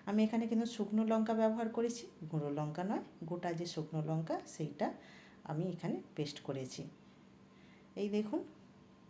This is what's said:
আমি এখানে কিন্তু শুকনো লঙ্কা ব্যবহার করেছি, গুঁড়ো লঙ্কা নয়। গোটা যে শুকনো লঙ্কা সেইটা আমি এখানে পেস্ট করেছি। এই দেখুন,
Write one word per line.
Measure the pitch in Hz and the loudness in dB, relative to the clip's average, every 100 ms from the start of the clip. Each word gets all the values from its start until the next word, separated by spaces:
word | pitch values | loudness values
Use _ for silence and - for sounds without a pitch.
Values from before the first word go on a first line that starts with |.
| - | 0
আমি | 214 | 4
এখানে | 220 226 233 | 4 4 2
কিন্তু | 226 226 | 2 2
শুকনো | - 202 214 | 0 2 2
লঙ্কা | 220 226 220 | 4 4 4
ব্যবহার | 220 220 220 226 | 4 4 4 0
করেছি, | 226 233 240 - - 160 | 2 0 0 -8 -12 -4
গুঁড়ো | 156 147 | -2 0
লঙ্কা | 143 151 156 | 0 -2 -2
নয়। | 185 285 - - | 0 -2 -4 -10
গোটা | 165 175 180 | -6 -4 -2
যে | 165 175 | -2 -2
শুকনো | 160 160 160 | -4 -2 -2
লঙ্কা | 151 160 165 339 - | 0 0 0 -2 -4
সেইটা | - 151 - 269 - - - - - | -6 -6 -2 -2 -2 -14 -20 -20 -18
আমি | - 151 185 | -6 -2 -2
এখানে | 165 170 359 - - | -2 -2 -4 -6 -4
পেস্ট | 147 - - | -4 -4 -6
করেছি। | 135 127 - - - - - - - - - - - - - | -4 -4 -8 -10 -12 -20 -20 -20 -20 -20 -20 -20 -20 -16 -4
এই | 202 | 0
দেখুন, | 208 214 294 - - - - - - - | 2 2 -2 -4 -14 -20 -20 -20 -20 -20